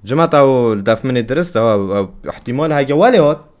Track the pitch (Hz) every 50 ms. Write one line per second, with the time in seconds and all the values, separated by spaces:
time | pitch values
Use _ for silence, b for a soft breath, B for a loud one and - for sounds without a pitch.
0 | - 101 127 156 165 165 156 147 139 135 135 127 120 117 110 104 98 113 113 110
1 | - 131 127 123 117 110 127 151 175 175 - 113 113 117 107 101 98 95 98 101
2 | 98 87 - - - 71 - - - - 120 135 156 160 151 143 143 131 143 151
3 | 190 247 254 202 156 143 156 - - _ _ _